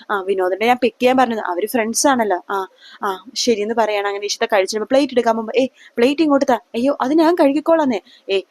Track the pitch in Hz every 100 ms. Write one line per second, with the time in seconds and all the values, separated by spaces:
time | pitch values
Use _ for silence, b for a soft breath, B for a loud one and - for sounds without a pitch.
0 | B 208 185 196 185 190 220 247 247 -
1 | 247 262 247 226 - 175 214 247 220 233
2 | 294 254 214 180 - 196 190 B B B
3 | 208 190 - - - 220 208 226 214 208
4 | 202 202 208 - 226 208 190 214 214 262
5 | 285 247 233 226 220 - 262 b b -
6 | 240 285 320 277 277 226 - 233 254 285
7 | 247 311 311 349 294 277 302 330 285 214
8 | b b b 196 -